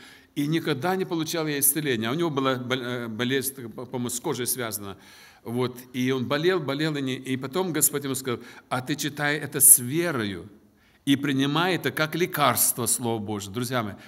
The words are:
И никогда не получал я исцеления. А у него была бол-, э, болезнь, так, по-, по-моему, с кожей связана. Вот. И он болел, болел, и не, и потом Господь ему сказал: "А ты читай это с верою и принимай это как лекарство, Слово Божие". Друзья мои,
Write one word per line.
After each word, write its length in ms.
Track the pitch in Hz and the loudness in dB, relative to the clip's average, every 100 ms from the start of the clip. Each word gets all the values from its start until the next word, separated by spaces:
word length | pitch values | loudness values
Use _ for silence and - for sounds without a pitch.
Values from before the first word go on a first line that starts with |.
| - - - | -18 -20 -10
И 120 | - 147 | -4 0
никогда 500 | 165 165 139 175 190 | 0 0 -2 0 0
не 80 | |
получал 420 | 180 170 156 170 156 | 0 -2 -2 -2 -2
я 120 | 143 | 2
исцеления. 500 | 135 165 151 120 113 | 2 2 0 0 0
А 40 | |
у 20 | |
него 160 | 151 170 | 0 0
была 240 | 139 135 | 2 2
бол-, 260 | 127 120 131 | 0 0 -2
э, 280 | 120 123 117 | -2 -4 -4
болезнь, 460 | 110 123 135 131 | -2 0 0 -2
так, 180 | 135 117 | -6 -12
по-, 100 | 120 | -10
по-моему, 240 | 123 127 120 | -6 -4 -2
с 120 | - | -2
кожей 260 | 170 120 120 | -2 -2 -2
связана. 500 | 131 117 104 101 95 - - - - | -2 -4 -6 -8 -12 -16 -20 -20 -16
Вот. 340 | 117 120 123 123 - | -4 0 0 -2 -8
И 180 | 127 127 | -2 0
он 160 | 135 123 | 2 0
болел, 340 | 147 170 185 | 2 2 2
болел, 360 | 135 139 156 147 | 0 -2 0 -2
и 60 | |
не, 120 | 131 | -2
и 220 | 131 131 131 | -4 -4 -4
потом 360 | 131 185 185 | -2 -2 0
Господь 320 | 151 143 147 | 2 0 0
ему 100 | 139 | -4
сказал: 260 | 131 131 113 - - - | -4 -4 -6 -6 -16 -6
"А 120 | 127 | -4
ты 160 | 127 143 | -2 -4
читай 400 | 147 139 147 151 | -4 -2 -2 -2
это 240 | 151 151 | -2 4
с 180 | - - | 6 6
верою 720 | 123 156 170 139 104 90 82 - _ _ _ _ | 4 0 0 0 -2 -4 -10 -18 _ _ _ _
и 100 | - | 2
принимай 640 | 139 143 135 143 151 180 170 | 2 4 2 2 2 2 2
это 160 | 139 | 0
как 240 | 123 156 160 | 0 0 0
лекарство, 720 | 175 151 139 110 - - 113 | 0 4 4 6 2 2 0
Слово 340 | - 117 113 | 0 0 -2
Божие". 320 | 101 104 101 | -2 -4 -4
Друзья 300 | 104 123 127 | -4 -2 -2
мои, 120 | 104 85 | -2 -6